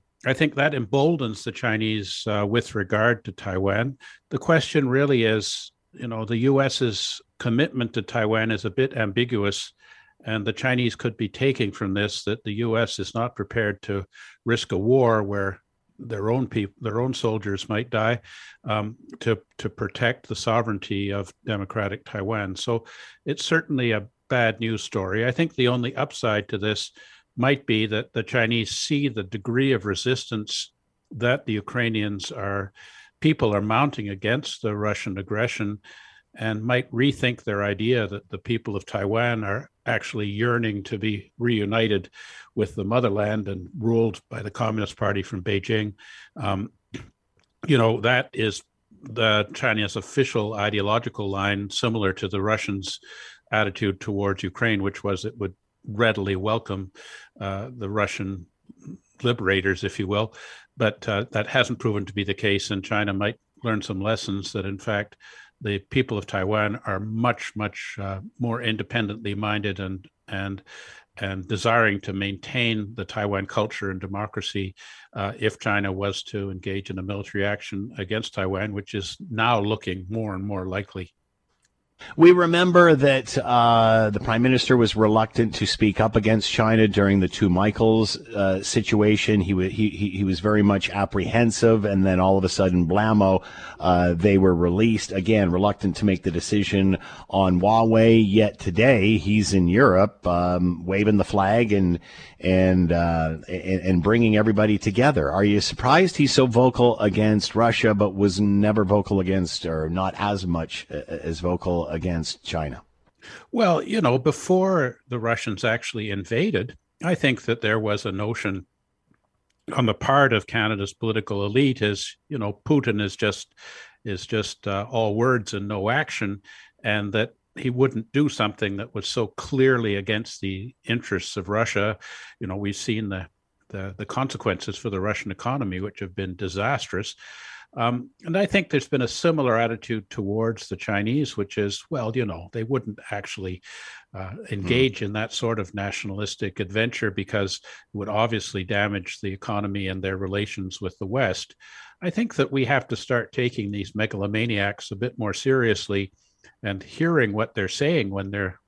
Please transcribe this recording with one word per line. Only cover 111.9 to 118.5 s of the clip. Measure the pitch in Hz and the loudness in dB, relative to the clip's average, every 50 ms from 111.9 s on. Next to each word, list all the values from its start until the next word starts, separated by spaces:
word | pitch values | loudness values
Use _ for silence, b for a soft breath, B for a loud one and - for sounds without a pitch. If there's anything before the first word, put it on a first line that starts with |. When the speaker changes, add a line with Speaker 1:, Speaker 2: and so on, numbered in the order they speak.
| 78 | -4
Speaker 2:
against | 82 - 92 87 82 78 - - - _ | -4 -2 -2 -2 -2 -2 -4 -8 -10 _
China? | - - 82 78 73 64 58 - _ _ _ _ _ _ B B B B B B B | -6 -4 -4 -4 -4 -8 -10 -16 _ _ _ _ _ _ B B B B B B B
Speaker 1:
Well, | - 233 226 185 170 - - | 0 2 4 4 4 2 0
you | - - 226 | -2 0 2
know, | 190 123 123 127 | 4 4 4 4
before | 123 156 143 - - - 185 185 185 190 190 170 139 123 - - _ _ | 2 0 0 0 0 2 2 4 4 4 2 2 2 0 -2 -8 _ _
the | 127 120 | -6 -4
Russians | 110 117 117 113 - 120 104 98 - | 0 0 0 0 -2 -4 -4 -2 0
actually | 117 110 117 - - - 117 107 107 | 0 0 0 -2 -6 -6 -6 -4 -4
invaded, | 101 98 95 - 117 117 170 220 175 101 92 - - - _ _ _ _ - | -4 -6 -4 -2 -2 0 0 0 0 0 -2 -4 -8 -16 _ _ _ _ -2
I | 170 180 | -2 0
think | - - 139 127 - - | 2 2 2 2 0 -2
that | - 113 117 | -4 -4 -2
there | - 107 107 113 | 0 0 0 0
was | 107 107 104 101 - | 0 0 -2 -2 -2
a | 107 | -4
notion | 95 95 104 107 123 - - 104 | -4 -4 -4 -4 -4 -4 -4 -4